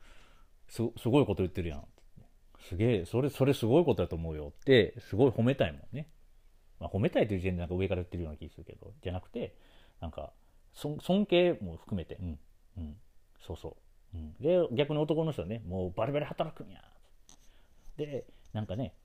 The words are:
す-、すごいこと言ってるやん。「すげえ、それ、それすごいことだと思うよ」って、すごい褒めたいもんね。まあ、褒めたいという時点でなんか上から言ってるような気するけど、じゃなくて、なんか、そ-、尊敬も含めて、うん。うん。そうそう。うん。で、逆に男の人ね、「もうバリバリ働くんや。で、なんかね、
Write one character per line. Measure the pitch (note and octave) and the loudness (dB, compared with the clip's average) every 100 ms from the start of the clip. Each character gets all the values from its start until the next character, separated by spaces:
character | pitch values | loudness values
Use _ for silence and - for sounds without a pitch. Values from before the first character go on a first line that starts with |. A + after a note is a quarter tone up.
| - - - - - - - | -20 -20 -20 -20 -20 -20 -10
す-、 | - A#2 - | -4 -4 -2
す | A#2 | 2
ご | C#3+ | 4
い | A#2+ | 4
こ | |
と | G2 | 2
言 | F2+ | -2
っ | |
て | - | -2
る | E2+ | -6
や | C#2+ | -8
ん。 | - - - - - - - - - | -12 -20 -20 -20 -20 -20 -20 -20 -8
「す | F2+ | 0
げ | A#2 G#2 | 2 2
え、 | |
そ | F2 A#2+ | 0 0
れ、 | C#3 | 0
そ | - | 2
れ | C3+ | 2
す | C3+ A2 | 4 4
ご | D3+ | 6
い | |
こ | D#3 | 6
と | G2+ | 2
だ | F2 | 0
と | E2 | -2
思 | E2 | -4
う | D2+ | -6
よ」 | D2 - | -10 -2
っ | |
て、 | - B2+ F2+ A2 | 6 8 6 0
す | - G2+ | -4 4
ご | C3+ | 4
い | |
褒 | A#2+ | 4
め | A#2 | 2
た | C#3 F2+ | 2 0
い | |
も | C#2+ | -2
ん | - | -10
ね。 | C3 - - - - - - - - | -10 -10 -16 -20 -20 -20 -20 -20 -12
ま | - | -4
あ、 | |
褒 | G2 | 0
め | C#3 | 2
た | C4+ | 2
い | A#2+ | 2
と | |
い | F#2+ | 0
う | |
時 | |
点 | F#2 F2 | 0 -2
で | |
な | E2+ | -2
ん | |
か | |
上 | F2+ F#2+ | -2 0
か | |
ら | F#2 | -2
言 | F2 | -4
っ | |
て | F2 | -6
る | |
よ | D#2 | -8
う | |
な | D#2 | -10
気 | D#2+ | -14
す | - | -16
る | |
け | - | -20
ど、 | - - - | -18 -20 -12
じ | F2+ | -8
ゃ | |
な | F2+ | -6
く | - | -8
て、 | A#3+ F#2+ - - - - - | -8 -10 -12 -20 -20 -20 -14
な | E2 | -12
ん | |
か、 | - D2 - _ - - | -10 -14 -16 _ -20 -20
そ-、 | - D3 D3 | -10 -8 -4
尊 | - F#3+ G3+ | 0 2 4
敬 | F3 F3 D3+ | 6 6 2
も | F2+ E2 | -4 -10
含 | - F#2+ | -6 -6
め | |
て、 | D#2 - | -6 -8
う | |
ん。 | F2 D2+ - - - F2 | -8 -8 -14 -20 -18 -12
う | |
ん。 | D2+ D2 - - - - | -12 -12 -20 -20 -20 -18
そ | - | -14
う | - | -12
そ | - - - - - | -12 -16 -20 -20 -16
う。 | E2+ | -12
う | |
ん。 | D#2 - | -12 -4
で、 | C#3+ F3+ E3 | 2 4 4
逆 | A#2+ D3 | 2 2
に | D3+ | 2
男 | D3+ D#3+ | 2 2
の | D#3+ | 0
人 | - E2+ | -2 -6
ね、 | A2+ F2 | -6 -4
「も | F#2 F#2 | -4 -2
う | |
バ | G2+ A#2 | -2 -2
リ | |
バ | C#3+ | -2
リ | |
働 | C#3+ - D#3+ | -2 -4 -6
く | - | -8
ん | - | -16
や。 | - - - - - - - - - - - - - | -18 -20 -20 -20 -20 -20 -20 -20 -20 -20 -20 -14 -10
で、 | D3 C#3 - - - | -8 -8 -10 -18 -10
な | G#2+ | -8
ん | G#2+ | -6
か | G#2 | -4
ね、 | A#2+ - | -6 -8